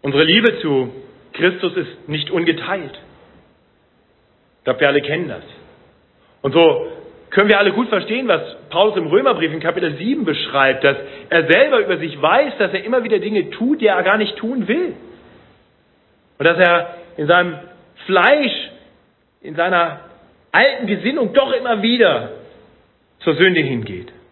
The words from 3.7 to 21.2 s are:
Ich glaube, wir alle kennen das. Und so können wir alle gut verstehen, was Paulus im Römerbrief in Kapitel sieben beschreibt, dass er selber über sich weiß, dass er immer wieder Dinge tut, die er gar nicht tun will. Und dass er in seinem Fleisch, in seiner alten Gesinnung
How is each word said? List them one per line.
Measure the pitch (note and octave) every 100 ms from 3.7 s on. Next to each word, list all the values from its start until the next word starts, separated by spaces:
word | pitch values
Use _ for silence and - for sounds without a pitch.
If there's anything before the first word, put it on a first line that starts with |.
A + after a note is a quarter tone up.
| _ _ _ _ _ _ _ _ _
Ich |
glaube, | - B2+
wir | C#3+
alle | C#3
kennen | C#3 D#3 D#3
das. | F#2 - - - _ _ _ _ _ _ _
Und | C#3
so | E3 E3 - - - - - -
können | - G#3
wir | G3+
alle | G3
gut | G3+ A#3+
verstehen, | G3+ - A3+ B3
was | E3 - - -
Paulus | E3+ G#3+ G#3
im | D#3+
Römerbrief | F#3 C4+ F#3+ D#3+
in | D#3+
Kapitel | D#3 D#3 E3 C#3+
sieben | G3+ D#4
beschreibt, | F#3 D3 - C#3 C3+ C3
dass | C#3 C#3 - - -
er | E3+ D#3+
selber | F3+ D4 B3
über | G3+ F3
sich | D#3+ C#3+
weiß, | D3 A3+ D4 -
dass | F#3+
er | F#3+
immer | G3 B3
wieder | A#3 G#3+
Dinge | G#3+ G#3 D#3
tut, | - A#3+ D#4
die | G#3
er | F3+
gar | F3+ G#3+
nicht | G#3 -
tun | A3 C4 F#3+
will. | C#4+ F4+ - - - - - _ _ _ _ _ _ _ _ _ _
Und |
dass | D#3 E3+
er | F3 E3+ F3 - - -
in | D3+
seinem | F3 F3 D#3 - - _ _ -
Fleisch, | F#3 F#3+ D4 C4+ - - - _ _ _ _ _ _
in | -
seiner | D#3 F3 F3+ E3 D3 - - _ _ _
alten | F#3 C4+ - A3
Gesinnung | F#3+ F#3 D4